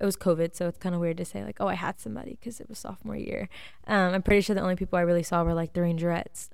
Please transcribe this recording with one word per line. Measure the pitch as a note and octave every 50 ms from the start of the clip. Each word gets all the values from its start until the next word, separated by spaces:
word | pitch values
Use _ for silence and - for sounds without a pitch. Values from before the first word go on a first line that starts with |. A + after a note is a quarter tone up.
it | -
was | G3 F#3+
covid, | - - F#3 E3+ D#3+ E3+ E3 -
so | - F3
it's | F3 E3+ -
kinda | - F#3 F3 E3+
weird | E3+ E3+ E3 E3+
to | F3+
say, | - - G3+ -
like, | G#3 G3+ -
oh, | G3+ F#3+
I | F#3+
had | E3+ F3+ - G3 -
somebody, | - A3+ G#3+ - - - - -
'cause | - A#3 A3+ -
it | - -
was | A3 -
sophomore | - - F#3+ - - G#3+ -
year. | - - - - - - - - - - - - - -
Um, | - G#3+ G3 F#3 F3+ F#3
I'm | G3
pretty | F3+ - G#3 G3+
sure | F#3+ - G#3
the | F#3+
only | - F#3 F#3
people | F3 F#3+ - - F3
I |
really | F3 E3+ F3 F3
saw | E3 - F3 E3+ E3
were, | E3 E3
like, | E3 E3 D#3+ -
the | F3+
Rangerettes. | F3 E3+ E3+ E3 E3 F3 E3+ E3+ - - - - - -